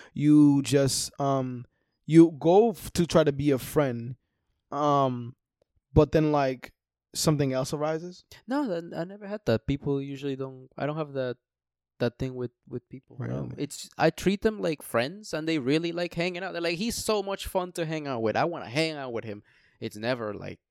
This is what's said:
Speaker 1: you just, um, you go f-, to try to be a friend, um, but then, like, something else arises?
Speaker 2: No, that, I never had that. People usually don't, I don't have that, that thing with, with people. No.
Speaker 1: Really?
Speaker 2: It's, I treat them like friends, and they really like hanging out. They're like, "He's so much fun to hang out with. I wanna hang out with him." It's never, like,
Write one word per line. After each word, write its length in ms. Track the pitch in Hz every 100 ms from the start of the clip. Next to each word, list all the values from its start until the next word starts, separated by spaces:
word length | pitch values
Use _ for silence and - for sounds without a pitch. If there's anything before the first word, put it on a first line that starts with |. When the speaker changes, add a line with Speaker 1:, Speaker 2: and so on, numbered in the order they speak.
| -
Speaker 1:
you 500 | - 147 151 147 139
just, 480 | 131 139 135 - - -
um, 440 | 139 135 127 123 - _ _ _ -
you 240 | 160 165 139
go 320 | 160 190 233
f-, 200 | 170 -
to 120 | - 170
try 180 | 170
to 80 | 151
be 200 | 139 147
a 80 | 127
friend, 560 | - 151 135 117 120 - _ _ _ _ -
um, 640 | 143 147 143 135 123 120 - _ _ _ _ _
but 180 | 151 147
then, 200 | 160 151
like, 420 | 143 135 127 - _ _ _ _
something 400 | - 160 147 139
else 200 | 131 131
arises? 520 | 147 151 160 175 180 - - -
Speaker 2:
No, 200 | 285 262
that, 300 | 170 170 -
I 60 |
never 240 | 180 208 202
had 140 | 214 -
that. 220 | 113 -
People 340 | 139 143 139
usually 340 | 139 135 139 131
don't, 320 | 135 131 131 -
I 80 | 139
don't 100 | 156
have 160 | 147
that, 240 | 135 127 117 _ _ _ _ _ -
that 180 | 120 -
thing 160 | 131
with, 180 | 127 123 _ -
with 200 | 123 -
people. 280 | 131 _ 120
No. 60 | 120
Speaker 1:
Really? 240 | 131 127 127
Speaker 2:
It's, 320 | 147 - - -
I 120 | 165
treat 320 | - 185 202
them 180 | 220 208
like 220 | 180 147
friends, 520 | - 117 131 202 214
and 140 | 156 160
they 120 | 156
really 320 | 120 160 170
like 240 | 170 175 170
hanging 280 | 180 175
out. 100 | 185
They're 80 | 170
like, 160 | 170 170
"He's 180 | 233 -
so 260 | - 214
much 240 | 196 196 -
fun 240 | 190 180
to 120 | - 160
hang 220 | 160 143
out 160 | 120
with. 120 | 110 107
I 100 | 160
wanna 220 | 156 92
hang 260 | 135 160
out 200 | 151 131
with 100 | 113 110
him." 180 | 104 - _ _ -
It's 160 | 113 107
never, 360 | 117 123 107
like, 260 | 92 98 90 _